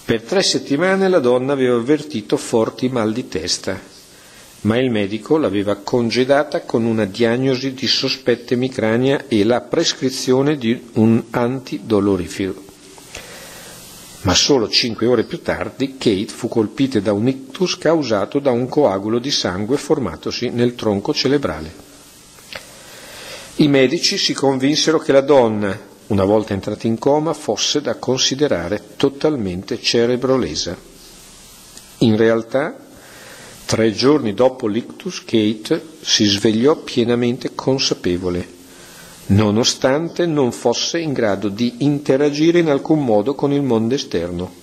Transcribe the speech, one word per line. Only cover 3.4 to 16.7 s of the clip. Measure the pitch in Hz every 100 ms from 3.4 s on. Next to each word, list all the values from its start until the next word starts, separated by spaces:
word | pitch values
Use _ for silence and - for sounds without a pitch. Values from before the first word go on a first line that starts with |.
| 87 - - 95 - - - - - - - -
ma | 104 113
il | 131
medico | 110 101 107 - 156
l'aveva | 123 98 98 101
congedata | - 127 117 110 131 139 151 175
con | - 127
una | 117 110 104
diagnosi | 95 117 120 131 127 131
di | 127 117
sospetta | - 135 - - 117 - 123
emicrania | 127 127 110 113 127 139 -
e | 110
la | 101 120
prescrizione | - 151 170 - 135 131 - 127 139 151
di | 113 117 -
un | - 110 113 -
antidolorifico. | 131 120 131 127 - - 107 101 95 82 - 95 95 - - - - - - - - - - - - - - - -
Ma | 101
solo | 90 - 143 101
cinque | - 123 104 113
ore | 120 -
più | 170
tardi | - - - - 131 -
Kate | 123 95 113
fu | - 117
colpita | 117 104